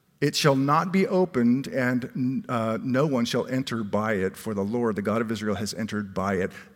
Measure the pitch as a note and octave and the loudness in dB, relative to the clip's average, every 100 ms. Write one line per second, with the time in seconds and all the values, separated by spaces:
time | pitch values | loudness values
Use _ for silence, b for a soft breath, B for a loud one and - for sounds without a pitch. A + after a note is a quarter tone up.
0 | _ - C#3+ - D#3 C3+ C#3 D#3 F3+ F#3+ | _ -4 -2 2 4 4 4 2 4 2
1 | F#3+ F#3 F3+ B2+ A#2+ B2+ C3+ C3+ B2+ B2+ | 4 2 2 4 4 4 0 -2 0 0
2 | B2 D3 B2+ B2+ - A#2 A2+ A2+ C3 B2+ | -2 -4 -2 -2 -4 -2 -2 -2 0 2
3 | D#3 B2+ A#2 B2 A#2+ C3 C3+ A2+ G#2 G#2 | 2 2 0 -2 -2 -4 -4 -4 -2 0
4 | A2 G2+ F#2+ - A2 G2+ G2+ A#2+ A#2 G#2 | 0 0 0 -4 -6 -4 -2 0 -2 0
5 | G2+ A2 A2+ A2 G#2+ G2 G2+ - G#2+ G#2+ | 0 0 -2 -4 -2 -2 -4 -6 -6 -6
6 | G2+ F#2+ G2 F#2+ F2+ - B | -6 -4 -2 0 -2 -6 B